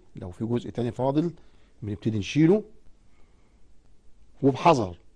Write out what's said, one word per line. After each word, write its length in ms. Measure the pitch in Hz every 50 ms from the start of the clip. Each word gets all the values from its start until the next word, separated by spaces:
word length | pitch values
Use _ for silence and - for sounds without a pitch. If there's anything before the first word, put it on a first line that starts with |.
| _ - -
لو 140 | - - 90
في 140 | 90 - 113
جزء 260 | 110 120 120 - -
تاني 220 | - - 117 117 104
فاضل 400 | - 123 135 139 151 165 170 - - - - - - - _ _ _ -
بنبتدي 360 | 104 104 - - 113 110 107
نشيله 460 | 92 - - 147 160 160 196 214 208 - - - - - - _ _ - - _ - - _ _ _ _ _ _ - - - - _ - - - _ - - - - - - - 135
وبحذر، 560 | 135 131 - - 175 160 127 104 92 87 - - - -